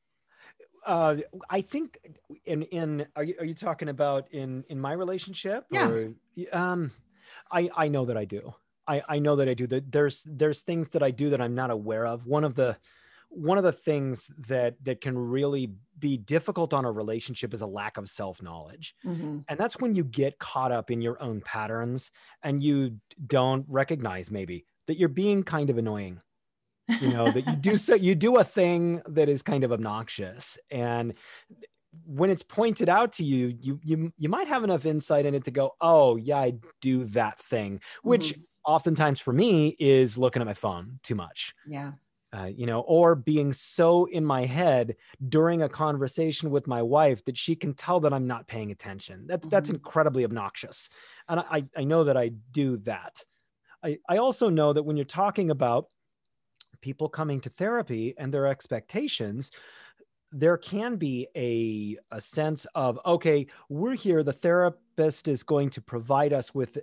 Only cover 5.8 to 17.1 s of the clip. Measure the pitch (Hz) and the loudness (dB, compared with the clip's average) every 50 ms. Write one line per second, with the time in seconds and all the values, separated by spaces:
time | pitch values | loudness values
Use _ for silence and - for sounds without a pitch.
5.8 | 330 226 - 113 110 110 113 - _ _ _ 175 180 - 185 175 180 180 180 175 | 2 2 0 -2 -4 -6 -10 -16 _ _ _ -12 -10 -6 -4 -2 -2 0 -2 -2
6.8 | 165 131 - - _ _ _ _ _ - - - - _ 175 170 175 175 - 165 | -4 -4 -8 -12 _ _ _ _ _ -20 -20 -20 -12 _ 0 0 0 0 0 0
7.8 | 156 147 143 135 127 120 113 110 104 92 104 104 - - - - _ _ _ _ | 0 2 2 0 0 0 -2 -4 -4 -4 -8 -10 -10 -12 -16 -18 _ _ _ _
8.8 | _ 160 143 143 - - 147 147 147 147 147 143 139 131 123 117 127 113 131 135 | _ -4 -4 -4 -2 -2 -2 0 2 4 4 4 2 2 0 -2 -2 -2 -2 -4
9.8 | 139 131 135 147 147 139 - - - 156 151 127 151 151 143 - - - 170 170 | -4 0 2 2 2 2 0 -4 -12 -14 -2 0 2 2 2 -2 -4 -4 -2 -2
10.8 | 156 - - 151 143 135 123 113 147 147 143 123 123 120 120 127 131 123 117 107 | -4 -2 0 0 2 2 2 0 0 0 0 0 0 -2 -2 -2 -2 -2 -4 -4
11.8 | 104 110 110 110 117 117 120 117 120 120 143 151 156 143 117 139 127 120 101 - | -4 -4 -2 -2 -2 -4 -4 -6 -4 0 0 2 2 0 0 0 0 0 0 -4
12.8 | _ _ _ _ _ _ _ - _ _ - 175 151 160 190 202 185 170 143 - | _ _ _ _ _ _ _ -20 _ _ -14 -4 0 2 2 4 4 2 0 2
13.8 | _ 160 151 143 139 131 123 - - - 143 151 123 113 135 127 123 120 120 - | _ 0 0 0 -2 -2 -4 -6 -10 -16 -18 -16 -6 -4 0 0 0 0 -2 -4
14.8 | 131 135 123 - - 139 127 123 120 120 123 135 143 143 143 135 127 107 95 101 | -6 -6 -6 -4 -6 -6 -4 -4 -4 -2 -2 0 0 0 0 -2 -4 -6 -8 -14
15.8 | - _ _ 156 147 143 135 117 98 - 147 165 - 208 180 175 165 143 151 139 | -20 _ _ -6 -2 -2 -2 -2 -2 -2 -2 0 0 -2 -2 -2 -2 0 0 0
16.8 | 127 120 107 110 107 110 | 0 -2 -4 -4 -4 -4